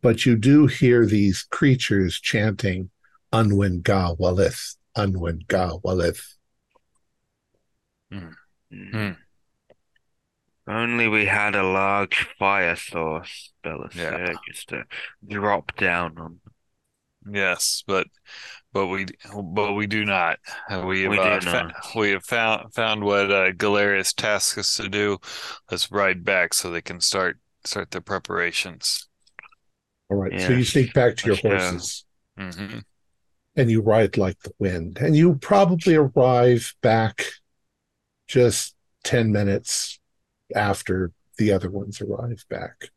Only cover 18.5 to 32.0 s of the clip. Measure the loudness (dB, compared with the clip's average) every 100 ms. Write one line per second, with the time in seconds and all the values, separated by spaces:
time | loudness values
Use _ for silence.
18.5 | -20 _ -4 -2 -4 -6 -12 -16 -12 -6
19.5 | -2 -2 -2 -2 -2 0 0 0 -2 -8
20.5 | -16 -10 -6 -4 -2 0 2 2 0 0
21.5 | -2 -4 -10 -10 -2 -2 -2 -2 -2 0
22.5 | -2 -6 -4 -2 -2 0 2 2 2 2
23.5 | 0 0 2 2 0 -2 -2 -2 0 -2
24.5 | -4 -4 -4 -4 -2 -2 -2 -8 -14 -14
25.5 | -16 _ -6 -4 0 0 0 0 0 0
26.5 | -2 -4 -8 -10 -4 -2 0 -2 -4 _
27.5 | _ -10 -8 -8 -10 -6 -8 -4 -4 -2
28.5 | -4 -6 -6 -6 -6 -8 _ _ -20 -20
29.5 | _ _ _ _ _ _ -4 -4 -4 0
30.5 | 2 2 2 2 4 2 2 0 0 2
31.5 | 0 0 -4 -8 -12